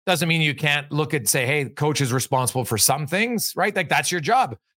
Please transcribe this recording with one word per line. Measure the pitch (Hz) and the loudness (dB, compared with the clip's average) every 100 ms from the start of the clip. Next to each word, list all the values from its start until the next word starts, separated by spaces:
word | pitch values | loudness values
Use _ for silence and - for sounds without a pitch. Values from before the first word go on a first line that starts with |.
doesn't | - 175 170 | -2 0 2
mean | 165 | 2
you | 151 | 2
can't | 131 151 147 143 | 0 0 0 -2
look | 147 151 | -4 -2
and | 151 104 | -2 0
say, | 147 123 | 0 0
"Hey, | 147 127 | 0 -4
coach | - 147 147 | -2 0 0
is | 135 | 0
responsible | 127 - 131 127 135 | 0 0 0 0 -2
for | 113 110 | -2 0
some | - 139 143 | 2 0 -2
things," | 180 233 233 - - | 0 0 -2 -2 -2
right? | 202 | -2
Like, | 196 156 | -2 0
that's | 151 147 | 0 0
your | 180 | -2
job. | 147 254 196 113 _ | 2 2 2 -4 _